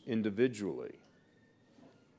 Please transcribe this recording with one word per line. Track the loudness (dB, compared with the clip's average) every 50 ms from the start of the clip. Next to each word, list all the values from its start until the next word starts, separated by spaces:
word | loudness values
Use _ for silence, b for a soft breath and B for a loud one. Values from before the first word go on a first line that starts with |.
| -6
individually. | -2 0 0 0 0 4 4 2 2 2 0 -4 -4 -4 -4 -8 -10 -12 -14 -20 -20 -20 -20 -20 _ -20 -20 -20 _ _ _ -20 _ -20 -20 -20 -20 -20 -20 -20 -20 -20